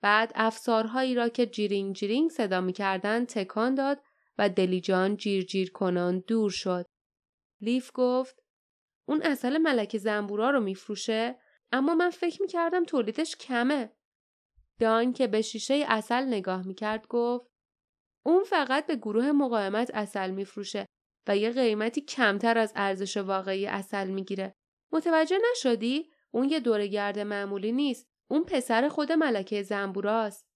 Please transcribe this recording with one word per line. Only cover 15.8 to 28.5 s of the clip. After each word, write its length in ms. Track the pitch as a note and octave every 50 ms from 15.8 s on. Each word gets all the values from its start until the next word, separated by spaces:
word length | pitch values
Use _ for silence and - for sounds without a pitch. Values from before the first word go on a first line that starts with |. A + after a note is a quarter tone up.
| D4 -
عسل 360 | A3+ A3 G#3+ - A#3 B3 C4+
نگاه 420 | C4+ A#3+ G#3 F3+ F#3 F#3 F#3 F3+
می‌کرد 400 | F#3+ F#3+ F#3 A3 G#3+ G#3+ A3 A3 _
گفت: 420 | - A#3+ A#3 A#3+ B3 B3 A#3+ _ _ _ _ _ _ _ _ _ _ _ _ _ _ _ _
"اون 180 | - E4 F#4 G4
فقط 420 | - G4+ E4+ C#4+ B3+ C4 C#4+ D4+
به 100 | - D#4+
گروه 360 | A#3+ G#3 A3 G#3 A3 A#3+ C#4+ D4+
مقاومت 640 | C#4+ C#4+ B3+ A#3 A3 G3+ F#3+ G3 G#3+ A#3+ A#3+ -
عسل 360 | A3 G#3 G3 - G3+ F#3+ F#3+
می‌فروشه 560 | F#3+ F#3+ G3 G3 - - G3+ F#3+ - G#3 F#3+ - _ _ _ _ _ _ _ -
و 80 | G#3
یه 140 | G3+ G#3 A3
قیمتی 500 | A#3+ C4 B3+ A#3 G#3+ G#3 G#3+ A3+ A3+ D#4
کمتر 580 | C#4+ - - - B3+ G#3 G3+ G3+ G#3 A#3 A#3 A3+
از 140 | A3+ G#3 -
ارزش 400 | - G3+ G3 F#3+ F#3+ G3 F#3+ -
واقعی 500 | G#3 G3 F#3+ F#3+ F#3+ F#3+ F#3+ F#3+ G3 G3
عسل 420 | G3+ - G3+ G3 - - G3+ G3 F#3+
می‌گیره. 460 | F#3+ F#3+ F#3+ F#3+ G3 G3 F#3+ G3 - _ _ _ _ _ _ _ -
متوجه 460 | D#4+ D#4 F4+ E4 D#4+ D#4+ D#4 F4+ G4 A4 A#4+ B4
نشدی؟ 580 | A#4+ - C4 A#3 A#3 G#3+ A#3+ C4 D4 D#4+ _ _ _ _ _
اون 180 | _ A3+ B3+ C#4
یه 120 | D4+ D#4
دوره‌گرد 580 | A#3+ A#3+ A3+ G#3+ G#3 G3+ F#3+ G#3 G3+ G3+ G3+ G#3
معمولی 540 | G#3 G#3 G#3 G3+ G3+ G3 G3 G3+ F#3+ G#3+ A#3
نیست. 360 | B3+ D4 C#4+ A#3+ - - _ _ _ _ _
اون 160 | - D4 E4+
پسر 440 | -